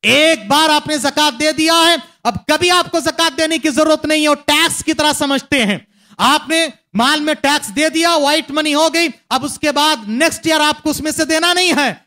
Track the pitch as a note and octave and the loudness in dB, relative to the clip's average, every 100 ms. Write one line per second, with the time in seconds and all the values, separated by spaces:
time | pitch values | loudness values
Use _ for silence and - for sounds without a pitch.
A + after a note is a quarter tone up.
0 | G#3 C4+ D#4 D#4+ G3+ C#4+ D#4 D4+ D4 D4+ | 2 2 2 0 0 0 2 0 -2 -4
1 | C#4 C#4+ D4+ A#3 D4+ D#4 D#4+ E4 E4 E4 | -2 0 -2 0 -4 0 0 4 2 0
2 | - _ A#3 F#3 - D4+ F4 F4+ E4+ E4+ | -4 _ -4 -4 -2 0 2 2 0 -2
3 | D4 - E4 C4 D#4+ D#4+ D#4 C4 D#4 D#4 | -2 -2 -2 0 -2 0 -2 0 2 2
4 | D4+ D#4 D4+ D4 - D4 E4 - - D#4 | 0 0 2 0 0 2 2 -2 -4 0
5 | D4+ C#4+ C#4+ C#4 - C#4+ G#3 F3 - _ | 0 0 -2 -2 0 0 0 -4 -8 _
6 | _ - A3 D4 D4+ D#4+ D#4+ - _ G3 | _ -2 2 2 0 -2 -2 -6 _ 0
7 | B3+ D#4 D4+ D4 C#4 C#4+ B3 G3+ D#4 D#4+ | 0 0 -2 -2 0 -2 -2 -2 0 2
8 | E4+ E4 C#4 D#4 - C#4+ D4+ C#4+ D#4+ E4 | 2 2 2 0 -2 -4 0 2 2 2
9 | E4 - _ B3+ C#4 - D4+ C#4+ D4+ D4 | -2 -4 _ -4 -4 -4 -2 2 0 0
10 | G#3 A#3 D#4+ - D#4+ D#4 D4+ D4+ D#4 C#4 | -4 -2 -2 0 -2 0 0 0 -4 -4
11 | D4+ D#4 D#4 D#4+ F4 F4+ F4+ D4 C4 E3+ | -6 -4 -2 0 0 2 2 2 0 -4